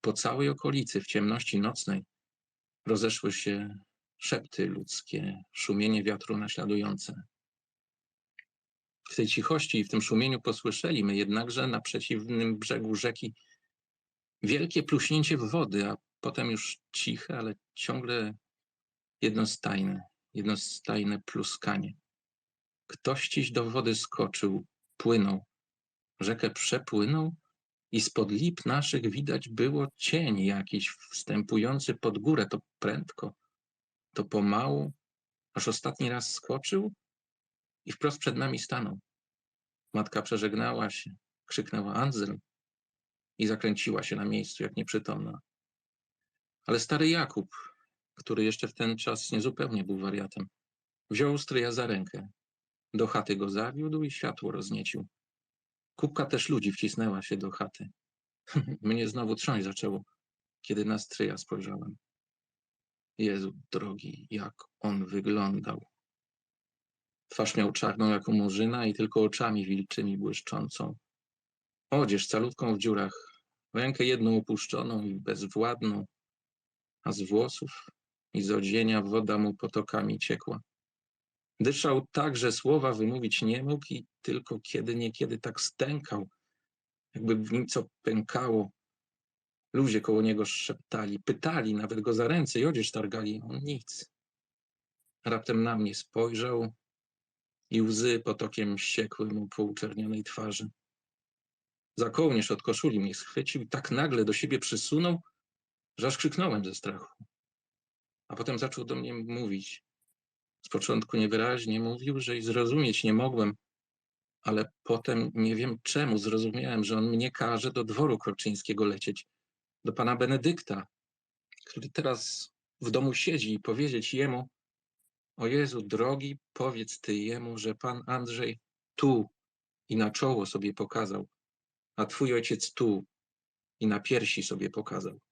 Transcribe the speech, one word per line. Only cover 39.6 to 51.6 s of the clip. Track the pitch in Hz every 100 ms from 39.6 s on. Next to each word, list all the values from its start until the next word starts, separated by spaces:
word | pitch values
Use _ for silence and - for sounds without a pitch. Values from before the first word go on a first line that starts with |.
| _ _ _
Matka | 107 104 107
przeżegnała | - 110 104 107 117 117 104
się, | - - 95 _ _ -
krzyknęła: | - - 107 101
„Andzel”, | 101 135 120 101 101 _ _ _ _ _ _ _ _ _ -
i | 107
zakręciła | 107 113 104 - 104
się | - 101
na | 104
miejscu | 107 101 -
jak | 104 -
nieprzytomna. | 110 110 - 104 107 - _ _ _ _ _ _ _ _ _ _ _ _ -
Ale | 113
stary | - 151 160
Jakub, | 165 135 - 95 - - - _ _ _ -
który | - 110
jeszcze | 107 107 110
w |
ten | - 113 113
czas | - 107 -
niezupełnie | 110 120 - 135 110
był | 95 98
wariatem, | 98 101 98 - 98 _ _ _ _ _ -
wziął | 107 143 143
stryja | - 131